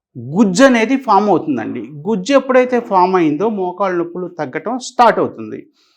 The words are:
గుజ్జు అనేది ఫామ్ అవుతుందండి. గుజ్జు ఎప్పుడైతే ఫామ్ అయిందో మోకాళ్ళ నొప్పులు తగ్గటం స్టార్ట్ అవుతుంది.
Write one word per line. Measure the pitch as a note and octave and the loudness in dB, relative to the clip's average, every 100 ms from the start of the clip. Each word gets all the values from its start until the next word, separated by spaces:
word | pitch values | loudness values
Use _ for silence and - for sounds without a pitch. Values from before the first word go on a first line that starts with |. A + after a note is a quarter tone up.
| _ B2+ | _ -16
గుజ్జు | A#2+ E3+ G3+ F3+ | -4 0 2 4
అనేది | C4+ A#3 A3 C4+ | 4 4 2 0
ఫామ్ | A3+ G3 G#3 | 2 2 4
అవుతుందండి. | D#3+ E4 A#2 G2 B2 | 2 0 -4 -4 -8
గుజ్జు | A#2 D3 E3+ G#3+ F#3+ | -10 -10 -4 -4 0
ఎప్పుడైతే | C#4 C4+ B3+ B3+ A#3+ | 0 2 2 2 -2
ఫామ్ | A#3 F#3+ F3+ F#3 | 0 2 2 2
అయిందో | D#3 D3 A3 | 0 0 -2
మోకాళ్ళ | G#3 F3+ F3+ G3 F3 | -2 -6 -4 -4 -4
నొప్పులు | E3+ F3+ F3 | -6 -8 -10
తగ్గటం | E3 C#3 D#3 G3+ B3 | -8 -8 -8 -8 -8
స్టార్ట్ | - - A#3 F#3+ | -4 2 4 4
అవుతుంది. | C3 - A2 A2+ - _ _ | 0 -4 -12 -14 -16 _ _